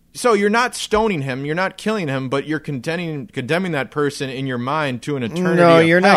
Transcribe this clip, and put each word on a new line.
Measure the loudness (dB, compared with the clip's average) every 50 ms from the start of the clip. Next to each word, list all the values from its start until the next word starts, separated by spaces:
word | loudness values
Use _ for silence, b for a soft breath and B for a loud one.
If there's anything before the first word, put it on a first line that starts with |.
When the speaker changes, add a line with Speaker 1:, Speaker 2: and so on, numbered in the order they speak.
| _ _
Speaker 1:
so | -8 -2 2 2
you're | 2 4 2 2
not | 2 2 0 -2 -4
stoning | -8 -6 -2 0 0 2 0 -2 -2
him, | -4 -4 -6 -6 -4
you're | -4 -2
not | -2 -2 -4 -4
killing | -6 -4 -4 -2 -2 -2 -4
him, | -4 -4 -4 -2
but | -4 -4 -2 -2
you're | -4 -4
condemning, | -4 -6 -8 -6 -4 -4 -4 -4 -4 -6 -6 -8 -10 -10
condemning | -8 -8 -4 -2 -2 -2 -2 -2
that | -2 -4 -4 -4
person | -2 -2 -2 -2 -2 -4 -6 -6
in | -6 -6 -4 -4
your | -4 -4
mind | -4 -2 -2 -2 -2 -2 -4 -6
to | -6 -6 -4
an | -4
eternity | -4 -4 -2 -2 0 2 4 4
Speaker 2:
No, | 6 6 8 6
Speaker 1:
of | 6
Speaker 2:
you're | 6 4 4
Speaker 1:
hell. | 6 6 6